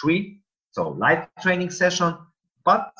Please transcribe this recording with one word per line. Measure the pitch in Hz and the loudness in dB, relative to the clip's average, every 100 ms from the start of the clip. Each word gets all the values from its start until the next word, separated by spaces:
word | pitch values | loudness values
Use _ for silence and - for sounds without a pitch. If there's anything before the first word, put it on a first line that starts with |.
three, | 143 175 202 - _ _ _ | -2 0 -2 -12 _ _ _
so | - 82 | -6 -6
light | 73 117 160 - - | -2 0 0 -2 -6
training | 190 180 180 | -2 -2 -2
session, | - 180 180 175 165 - _ _ _ | 0 0 2 -2 -2 -12 _ _ _
but | - 214 - - | 2 2 0 -14